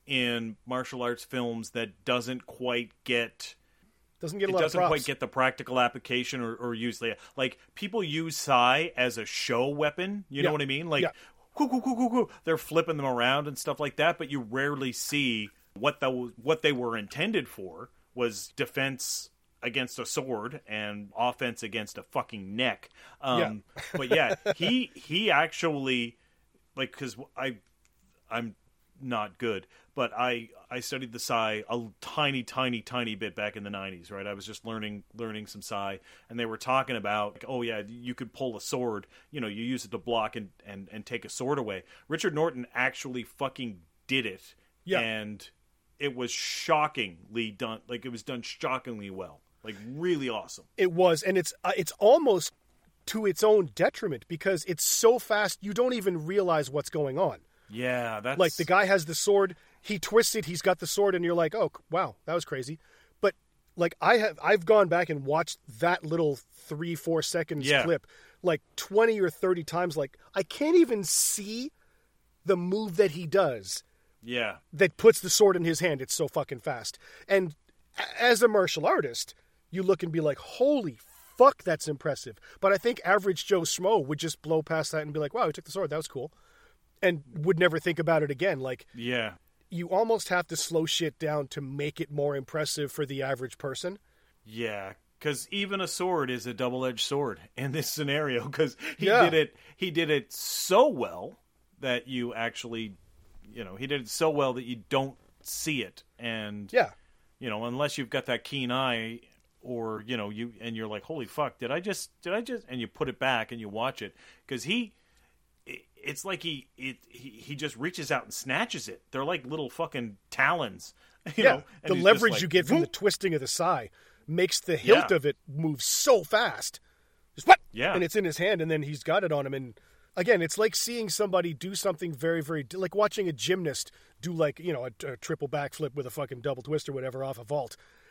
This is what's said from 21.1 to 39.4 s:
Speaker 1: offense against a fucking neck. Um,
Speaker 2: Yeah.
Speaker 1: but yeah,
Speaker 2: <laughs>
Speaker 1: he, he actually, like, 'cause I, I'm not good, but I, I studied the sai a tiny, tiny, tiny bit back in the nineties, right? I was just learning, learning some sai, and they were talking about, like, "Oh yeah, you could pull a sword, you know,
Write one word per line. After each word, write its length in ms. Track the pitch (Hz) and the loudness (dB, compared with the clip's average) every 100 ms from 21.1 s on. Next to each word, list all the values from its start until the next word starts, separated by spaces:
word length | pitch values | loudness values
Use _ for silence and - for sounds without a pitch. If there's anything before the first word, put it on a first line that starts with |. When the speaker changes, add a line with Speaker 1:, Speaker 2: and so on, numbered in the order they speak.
| - | -2
Speaker 1:
offense 460 | 120 - 123 113 | -2 0 -4 -6
against 340 | 113 110 104 - | -6 -6 -8 -12
a 60 | |
fucking 520 | - 139 - 107 95 107 | -8 -6 -6 -8 -10 -4
neck. 340 | 127 101 - _ - - | -2 -2 -10 _ -20 -8
Um, 180 | 135 123 | -2 0
Speaker 2:
Yeah. 420 | - 107 - - - - | 0 -4 -12 -16 -8 -4
Speaker 1:
but 120 | 123 | 2
yeah, 260 | 160 120 - 208 | 4 4 2 -2
Speaker 2:
<laughs> 100 | - | 0
Speaker 1:
he, 360 | 185 254 240 | 2 0 -2
he 380 | - - 170 214 | -8 -4 0 4
actually, 840 | 147 160 - 165 143 135 123 117 - _ _ _ _ _ - | 4 4 2 -2 0 0 0 -2 -8 _ _ _ _ _ -6
like, 160 | 131 | -6
'cause 240 | - 135 110 139 - | -6 -12 -12 -14 -6
I, 220 | 135 113 _ _ _ _ _ _ - | -6 -6 _ _ _ _ _ _ -8
I'm 260 | 113 117 98 _ _ _ - | -6 -6 -10 _ _ _ -14
not 360 | 135 117 104 90 | -6 -4 -4 -4
good, 280 | 120 98 - _ _ - | -4 -4 -6 _ _ -4
but 160 | 120 110 | -4 0
I, 340 | 123 120 113 - - | 0 0 -6 -18 -12
I 100 | 123 | -10
studied 300 | - 131 127 | -6 -8 -8
the 80 | 117 | -8
sai 440 | - 120 110 107 107 | -2 0 2 -2 -4
a 180 | 120 113 - | -4 -6 -12
tiny, 420 | - - 147 135 | -10 -2 0 0
tiny, 380 | 113 131 127 120 | -4 -2 -2 -2
tiny 340 | - 123 117 104 | -6 -4 -4 -4
bit 200 | 107 98 | -6 -4
back 200 | 104 104 | -6 -6
in 80 | |
the 60 | 101 | -8
nineties, 420 | 101 98 90 87 | -8 -8 -12 -14
right? 160 | 98 98 | -10 -8
I 60 | |
was 120 | 101 98 | -8 -10
just 200 | 107 113 | -14 -10
learning, 380 | 110 107 104 - 110 | -8 -8 -10 -14 -12
learning 320 | 113 107 104 | -10 -10 -12
some 140 | 104 | -14
sai, 380 | - 101 98 95 - - - | -8 -6 -6 -8 -12 -20 -12
and 80 | 117 | -6
they 60 | 117 | -4
were 120 | 110 | -4
talking 380 | - 131 131 117 | 0 0 0 -4
about, 380 | 101 107 104 | -2 -2 -2
like, 120 | - - | -6 -8
"Oh 140 | 127 | -6
yeah, 200 | 117 107 104 | -4 -6 -8
you 260 | 120 120 120 | -12 -10 -10
could 180 | 117 | -10
pull 220 | - 131 107 | -8 -6 -6
a 40 | |
sword, 460 | - 131 123 104 - - _ | -6 -2 -2 -4 -8 -20 _
you 80 | |
know, 80 | 147 | -8